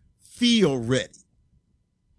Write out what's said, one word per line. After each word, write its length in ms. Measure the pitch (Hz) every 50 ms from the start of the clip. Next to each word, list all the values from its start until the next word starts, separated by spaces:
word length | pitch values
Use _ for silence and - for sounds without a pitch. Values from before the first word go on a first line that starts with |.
| _ _ _ _
feel 580 | _ _ - - 240 240 233 226 196 151 135 127
ready. 420 | 113 113 131 127 101 - - - _ _ _ _ _ _ _ _ _ _ _ _ _ _ _ _ _ _ _